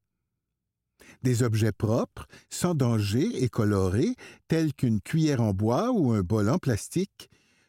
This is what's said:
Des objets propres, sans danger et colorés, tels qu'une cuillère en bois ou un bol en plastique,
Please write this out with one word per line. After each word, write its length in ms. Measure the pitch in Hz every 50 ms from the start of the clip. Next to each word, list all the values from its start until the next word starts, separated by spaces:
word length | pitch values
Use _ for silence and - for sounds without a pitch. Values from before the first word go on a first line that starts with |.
| _ _ _ _ _ _ _ _ _ _ _ _ _ _ _ _ _ _ _ - - - - _ -
Des 180 | 127 123 107
objets 300 | 127 117 110 107 113 107
propres, 560 | - - - 104 110 139 240 - - - - - - - - -
sans 260 | - - - 180 170
danger 640 | 143 135 120 117 110 104 98 101 123 170 240 247 -
et 60 | 135
colorés, 680 | 117 - - 107 104 104 95 95 90 90 113 165 240 254 - - - - - _ -
tels 240 | 160 160 160 151 -
qu'une 260 | - 135 120 110 98
cuillère 420 | - - - 160 156 151 143 120
en 120 | 117 107 98
bois 400 | 95 107 113 120 151 220 254 254
ou 180 | 208 147 120
un 100 | 113 104
bol 280 | 90 87 113 107 101 107
en 100 | 156 185
plastique, 680 | - 135 113 - - - - 165 196 - _ - - - _ _ _ _ _ _ _